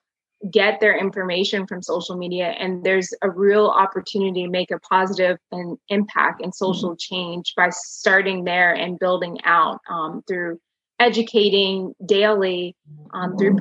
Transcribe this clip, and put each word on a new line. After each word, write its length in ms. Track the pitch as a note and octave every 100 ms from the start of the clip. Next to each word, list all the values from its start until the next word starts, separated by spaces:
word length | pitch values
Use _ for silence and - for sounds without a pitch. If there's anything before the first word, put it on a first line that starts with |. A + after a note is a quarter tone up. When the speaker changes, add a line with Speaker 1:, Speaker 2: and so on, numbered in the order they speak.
| _ _ _ _ F3+
Speaker 1:
get 260 | G#3 G3+ G#3+
their 180 | G#3+ E3+
information 720 | F#3+ G3 F#3 F3 G3 G3+ F#3+
from 160 | F3+
social 340 | - E3+ F3 F3+
media, 380 | F3+ F3+ E3+ -
and 240 | F#3 F3+
there's 280 | F#3+ F#3+ F3+ -
a 80 | G3
real 360 | F3 G3+ G#3 G#3
opportunity 800 | - F#3+ F#3+ - G3+ F#3+ F3+
to 60 | F3
make 200 | F3+ F3
a 80 | F3
positive 580 | - F#3+ F#3 F#3 F3+ F3+ -
and 280 | F3+ F3 - -
impact 540 | G3+ G#3 E3 D3 E3+
and 120 | F3+
social 360 | - F#3+ F3 F3+
Speaker 2:
Mm-hmm. 240 | E3+ -
Speaker 1:
change 400 | F#3 F3 F3 - -
by 140 | F3
starting 720 | - - - G#3 F#3+ F#3+ F#3
there 280 | F3+ F3+ F3
and 280 | - F3+ F3
building 380 | F3+ F3+ F3 E3+
out, 380 | E3+ E3+ D#3+ - -
um, 320 | E3+ D#3+ E3+ -
through 320 | F3+ E3+ E3+ _ _ _ -
educating 920 | A#3+ A3 A3+ A3 G3+ G3 F#3+ F#3+ F#3 - F#3
daily, 680 | G3+ G#3+ G3+ F#3+ F3+ F3 - - - -
um, 220 | F#3 F3+ F#3+
through 200 | G3 G3